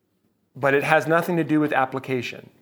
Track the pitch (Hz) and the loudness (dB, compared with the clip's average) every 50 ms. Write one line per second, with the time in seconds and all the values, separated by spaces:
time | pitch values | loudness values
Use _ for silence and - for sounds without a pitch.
0 | _ _ _ _ _ _ _ _ _ _ - 131 135 139 139 139 131 143 156 156 | _ _ _ _ _ _ _ _ _ _ -8 -2 0 2 2 2 2 4 2 2
1 | 135 151 165 170 170 - 175 165 156 139 156 151 151 147 151 135 131 131 - 131 | 4 2 0 0 0 0 -2 -2 0 0 2 0 2 2 0 0 0 -2 -4 -6
2 | - - 131 123 117 - - - - - _ _ | -6 -4 -4 -4 -6 -8 -12 -14 -18 -20 _ _